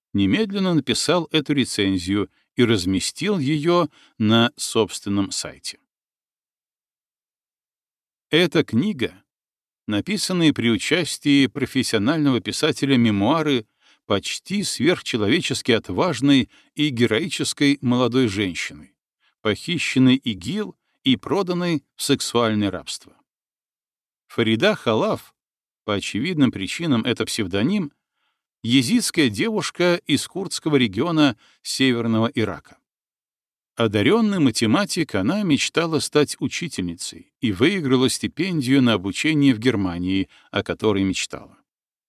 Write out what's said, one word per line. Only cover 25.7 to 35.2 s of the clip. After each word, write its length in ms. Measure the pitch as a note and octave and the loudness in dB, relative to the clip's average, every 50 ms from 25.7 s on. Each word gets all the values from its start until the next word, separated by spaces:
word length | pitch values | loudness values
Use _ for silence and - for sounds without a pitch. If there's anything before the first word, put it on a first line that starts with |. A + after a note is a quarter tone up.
| _ _ - | _ _ -6
по 100 | - G#2 | -4 -4
очевидным 560 | G2 - - - G2+ B2+ F3+ F#3 D3+ C#3 A#2 | -4 -4 -4 -6 -4 -4 -2 0 2 2 2
причинам 520 | - F#2+ F#2+ F2 - - E3+ E3 C3+ A2+ A2 | 2 -2 -6 -6 -6 -6 -2 -2 0 0 0
это 220 | B2+ A#2 - A2+ | -2 -2 -2 -4
псевдоним, 680 | - - - G#2+ F2+ F2 G2 A2 D3+ G3+ G#3+ E3+ C#3+ _ _ _ _ _ _ _ _ _ _ _ _ _ _ | -6 -4 -4 -4 -2 0 0 0 0 0 -2 -4 -6 _ _ _ _ _ _ _ _ _ _ _ _ _ _
езидская 680 | - A2+ A#2+ C3+ B2 B2 A3 B3 - - - F3 D3+ B2 | -2 2 2 4 4 4 2 0 0 0 0 2 2 2
девушка 720 | G#2 G2+ E3 A3+ G#3+ G#3 D#3 - - - F3 F3+ F3 F3 - | 2 0 -2 -2 -2 -2 -4 -4 -2 0 2 2 2 0 0
из 220 | - D3+ B2+ - - | 0 -2 -2 -2 -4
курдского 480 | - F3 G3 E3+ - - - E3 D3+ | -8 -8 -8 -6 -8 -6 -2 0 2
региона 640 | C3+ B2+ A2 F#2 G2+ C#3+ F3 E3 D#3 D3+ C#3 G#2+ _ _ _ _ _ | 2 2 2 0 -2 -2 0 2 2 2 2 0 _ _ _ _ _
северного 680 | - - - - C3+ C3 B2 A#2 A2+ A#2 A2+ A2 A2+ A#2 | -12 -8 -2 0 2 2 2 0 0 0 0 2 0 0
Ирака. 500 | - A#2+ A2 G2 F2 D2+ - - - _ _ _ _ _ _ _ _ _ _ _ _ _ _ _ _ _ _ _ _ - | 0 -2 -2 -2 -4 -10 -14 -20 -20 _ _ _ _ _ _ _ _ _ _ _ _ _ _ _ _ _ _ _ _ 0
Одаренный 600 | A#2 A2 G2 G#2 G2+ C3 F#3+ A#3 A3+ G#3 G3+ F#3 | 0 0 2 2 2 4 4 4 2 2 2 2
математик, 760 | D3+ C3 A2+ - A#2+ A2 A2+ F#3 G3+ - - F#3 D#3+ - - | 2 2 2 2 0 2 2 2 0 -2 -2 -4 -4 -2 -2
она 280 | G2+ | -2